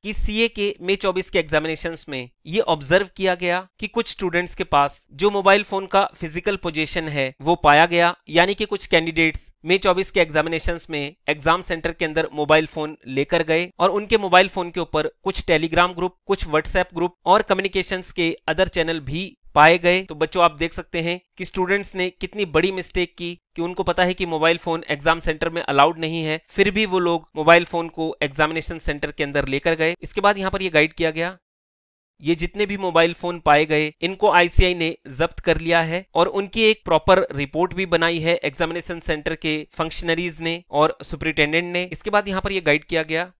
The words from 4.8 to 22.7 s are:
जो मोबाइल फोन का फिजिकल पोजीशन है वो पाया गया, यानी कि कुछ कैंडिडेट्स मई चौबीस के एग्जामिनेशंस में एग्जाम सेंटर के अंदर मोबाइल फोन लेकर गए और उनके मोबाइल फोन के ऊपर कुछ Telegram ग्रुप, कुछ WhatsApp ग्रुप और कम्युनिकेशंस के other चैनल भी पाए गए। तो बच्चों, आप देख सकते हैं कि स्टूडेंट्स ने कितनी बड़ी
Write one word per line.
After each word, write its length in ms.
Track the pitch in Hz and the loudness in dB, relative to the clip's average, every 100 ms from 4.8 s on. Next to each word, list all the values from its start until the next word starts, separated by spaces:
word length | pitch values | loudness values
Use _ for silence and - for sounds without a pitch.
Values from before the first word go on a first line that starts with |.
| 143 - _ | 2 -2 _
जो 180 | 139 202 | 0 0
मोबाइल 320 | 202 196 202 | 4 6 6
फोन 240 | 202 196 190 | 4 -6 0
का 180 | 196 202 - | 0 0 -4
फिजिकल 400 | 165 156 208 196 | -10 -6 -4 -4
पोजीशन 520 | 175 156 156 180 160 | -4 -4 -4 -4 -4
है 260 | 143 135 - | -4 -4 -4
वो 120 | 139 175 | 0 4
पाया 300 | 151 147 170 | 6 8 6
गया, 280 | 170 170 175 - | 6 2 0 -2
यानी 260 | 160 180 | 2 2
कि 100 | 202 | 0
कुछ 220 | 214 202 - | -4 -6 0
कैंडिडेट्स 640 | 170 165 160 160 156 - _ | 0 0 0 0 -2 -16 _
मई 140 | 156 185 | -2 0
चौबीस 320 | 196 180 190 | 2 0 0
के 100 | 196 | 0
एग्जामिनेशंस 680 | 165 151 160 165 - 170 - | 0 2 0 -2 -2 -4 -6
में 240 | 156 143 - - | -6 -8 -8 -6
एग्जाम 320 | 151 147 175 | -2 2 0
सेंटर 300 | 185 165 165 | 0 -6 -6
के 120 | 170 | -4
अंदर 240 | 160 156 160 | -4 -2 -4
मोबाइल 340 | 151 147 156 160 | -4 2 2 2
फोन 300 | - 151 151 120 | -6 -8 -10 -8
लेकर 340 | 135 - 175 | -6 -2 -2
गए 280 | 156 160 175 _ | 0 0 -2 _
और 120 | 180 | 0
उनके 280 | 196 208 220 | 0 0 -2
मोबाइल 300 | 196 180 190 | 4 6 4
फोन 220 | - 175 | 0 -6
के 100 | 175 | -6
ऊपर 300 | 165 156 151 _ | -4 -2 -4 _
कुछ 200 | 190 - | -6 -6
Telegram 540 | - 160 160 160 180 175 | 0 0 2 2 2 0
ग्रुप, 200 | 180 _ - | -6 _ -6
कुछ 200 | 196 170 | -4 0
WhatsApp 480 | 151 156 190 180 | -2 0 -2 -2
ग्रुप 220 | 170 175 _ - | -4 -6 _ 2
और 160 | 196 | 2
कम्युनिकेशंस 680 | 214 190 196 190 175 185 180 | 4 -2 0 -2 -4 -6 -8
के 240 | - 165 - - | -4 -2 -2 -6
other 180 | 156 185 | -2 0
चैनल 320 | 180 160 165 | 0 -2 -4
भी 260 | 131 151 185 - - | -6 -8 -8 -12 -2
पाए 220 | - 151 175 | 6 6 6
गए। 220 | 170 180 | 4 0
तो 120 | 190 | -2
बच्चों, 280 | 151 156 185 | -6 -4 2
आप 120 | 170 147 | 2 2
देख 160 | 165 | -8
सकते 280 | - 165 170 | -8 -10 -6
हैं 200 | 165 180 _ _ | -6 -6 _ _
कि 80 | |
स्टूडेंट्स 500 | 185 - 185 202 196 | -10 -4 -2 -2 -4
ने 140 | 190 185 | -4 -6
कितनी 320 | - 170 208 190 | -4 -12 -6 -2
बड़ी 240 | 151 180 | 0 0